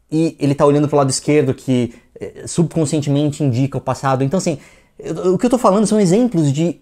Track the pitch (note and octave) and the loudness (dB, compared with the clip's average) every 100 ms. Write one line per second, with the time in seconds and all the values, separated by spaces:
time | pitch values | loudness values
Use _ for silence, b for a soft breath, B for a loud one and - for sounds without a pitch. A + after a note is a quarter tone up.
0 | _ D#3 D#3+ - C#3+ C#3+ D3 D3 D3 D3 | _ -2 -2 0 -2 2 4 4 2 0
1 | C3+ B2+ - D3 C3 B2 - B2+ A#2+ B | 0 -2 0 2 0 -2 -2 0 -2 B
2 | B - - - A#2+ - D#3+ E3 D3+ D#3 | B -16 -16 -14 -8 -2 -2 0 -2 -2
3 | C#3 C#3 D3+ C#3+ C#3+ A#2 C3+ C3+ - B2 | 0 0 0 0 -2 0 -2 -2 -6 -4
4 | C#3 C3 C#3 F#3 F3 C#3+ B B B - | -2 0 0 -2 -2 -6 B B B -14
5 | C3 D#3+ F3+ F#3 B3 A#3+ A3 F#3+ G#3 G#3+ | -10 -4 -2 0 2 2 2 2 2 2
6 | F#3+ G3 B3 E3 D3 C#3 E3+ - | 2 2 2 2 0 0 -2 -4